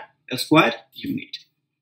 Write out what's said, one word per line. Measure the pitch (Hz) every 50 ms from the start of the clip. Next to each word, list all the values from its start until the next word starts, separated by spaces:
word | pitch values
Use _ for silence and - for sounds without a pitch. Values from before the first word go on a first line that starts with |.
| - _ _ _ _ -
a | 123
square | - - - 151 156 - - - - - _ _
unit. | - - - - - - - - - - _ _ _ _ _ _ _